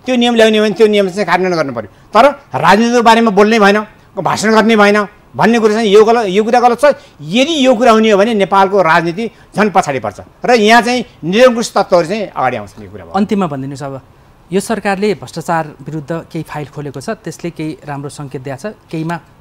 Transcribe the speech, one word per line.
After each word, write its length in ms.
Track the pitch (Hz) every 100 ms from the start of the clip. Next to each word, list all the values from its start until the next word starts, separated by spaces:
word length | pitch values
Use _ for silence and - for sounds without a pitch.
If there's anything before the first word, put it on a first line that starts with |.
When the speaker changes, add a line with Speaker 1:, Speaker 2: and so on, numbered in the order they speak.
Speaker 1:
त्यो 120 | - 254
नियम 140 | 240 233
ल्याउने 220 | 220 220
हो 60 |
भने 100 | 214 214
त्यो 100 | 214
नियम 220 | 208 196
चाहिँ 160 | 180
कार्यान्वयन 320 | 170 180 185 165
गर्नु 160 | 139
पऱ्यो। 180 | 117 107 _ _
तर 120 | 214 277 285 - 131
राजनीतिको 420 | 160 202 233 240
बारेमा 280 | 226 226 226
बोल्नै 260 | 190 214 226
भएन, 200 | 202 208 214 - _ -
भाषण 320 | 147 - 208
गर्ने 240 | 220 214 220
भएन 320 | 202 208 196 - _ 117
भन्ने 220 | 185 233
कुरा 160 | 220
चाहिँ 140 | 214 220
यो 160 | 202
गलत, 220 | 214 233 202
यो 180 | 190
कुरा 160 | 220 -
गलत 180 | 247 233
छ। 40 | 285 - - -
यदि 460 | 147 220 285 311 254
यो 80 |
कुरा 180 | 220 247
हुने 180 | 220 220
हो 80 | 196
भने 160 | 220
नेपालको 480 | 214 190 196 190 202
राजनीति 480 | 160 170 165 165 226 - _ 175
झन् 140 | 208
पछाडि 240 | 190 156 131
पर्छ 220 | 107 - - _
र 60 | -
यहाँ 280 | 240 208 240
चाहिँ 220 | 233 247 - -
निरङ्कुश 480 | 156 208 254 233 220
तत्त्वहरू 320 | 214 190 180 165
चाहिँ 220 | 220 185 147
अगाडि 200 | 127 117
आउँछन्। 280 | 101 -
यो 60 | 101
कुरा 140 | 98
भयो। 80 | 85
Speaker 2:
अन्तिममा 340 | 190 208 208 175
भनिदिनुहोस्, 360 | 139 135 135
अब 180 | 139 135 - _ _ _ _
यो 60 | 180
सरकारले 540 | - 208 202 190 214
भ्रष्टाचार 600 | 170 131 170 156 165 151 -
विरुद्ध 440 | 135 156 143 165 -
केही 100 | 165
फाइल 240 | 151 151 139
खोलेको 340 | 151 147 135
छ, 100 | -
त्यसले 400 | - 170 - 175
केही 280 | - 156 -
राम्रो 240 | 147 139 139
सङ्केत 340 | - 139 139
दिएको 280 | 131 131 214
छ, 40 | 214 _
केहीमा 260 | 160 160 170 - _